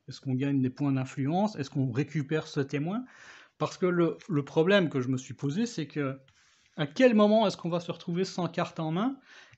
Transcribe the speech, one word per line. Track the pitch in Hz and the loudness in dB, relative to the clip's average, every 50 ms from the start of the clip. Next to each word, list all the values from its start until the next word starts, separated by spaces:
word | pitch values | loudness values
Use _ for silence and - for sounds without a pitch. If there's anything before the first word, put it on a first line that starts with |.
| _ - | _ -20
Est-ce | 131 - | -18 -10
qu'on | - 135 127 | -6 -4 -2
gagne | 127 139 143 139 135 | -2 0 0 2 2
des | 127 127 | 0 0
points | 131 - 147 139 135 | 0 0 0 0 0
d'influence ? | 131 131 131 - 143 131 139 165 185 208 214 214 | 0 -2 -4 -4 -4 -2 0 0 0 0 0 -2
Est-ce | - 135 - | -4 -8 -6
qu'on | - 143 131 135 | -4 -2 -2 -2
récupère | 107 127 147 - - 160 139 - 156 156 156 | -2 -2 -4 -2 -2 -4 -4 -2 -2 -4 -4
ce | - - 151 | -4 -4 -4
témoin ? | 135 139 147 139 147 170 202 240 254 - - - - - - - - _ _ - | -4 -2 -4 -4 -4 -4 -4 -6 -8 -10 -14 -20 -20 -20 -20 -20 -20 _ _ -6
Parce | 156 - - - | -6 -6 -4 -2
que | 185 | 0
le, | 180 180 175 170 160 - - - - | 0 2 2 2 2 0 -2 -6 -4
le | 175 143 139 | -2 -2 -2
problème | - - 160 160 180 202 202 175 143 | 0 2 2 4 6 6 4 4 2
que | 139 135 | 0 -2
je | 123 127 | -2 0
me | 131 | -2
suis | 123 - - 120 | -4 -4 -8 -10
posé, | - 139 143 143 196 233 | -6 -4 -4 -2 -2 -2
c'est | 233 - - 151 | -4 -4 -6 -8
que | - - 156 143 135 139 135 - _ _ _ _ _ _ _ _ _ _ | -6 -4 -4 -4 -4 -6 -8 -12 _ _ _ _ _ _ _ _ _ _
à | - 151 | -4 -4
quel | 143 - - 262 254 226 | -2 2 6 6 6 8
moment | 214 208 208 214 220 220 | 8 6 6 6 6 4
est-ce | 190 - | 2 0
qu'on | - - 170 | -2 -4 -4
va | 170 170 | -4 -4
se | 170 - 165 | -4 -6 -8
retrouver | - - - 170 175 190 | -8 -6 -4 -2 -2 -2
sans | 180 - - 175 165 | -2 -2 -4 -4 -4
carte | - - 170 - - - | -2 -4 -6 -4 -4 -6
en | 160 156 | -4 -4
main, | 160 180 220 269 277 - - - - - - - - | -2 -2 -2 -2 -4 -6 -10 -20 -20 -20 -20 -20 -6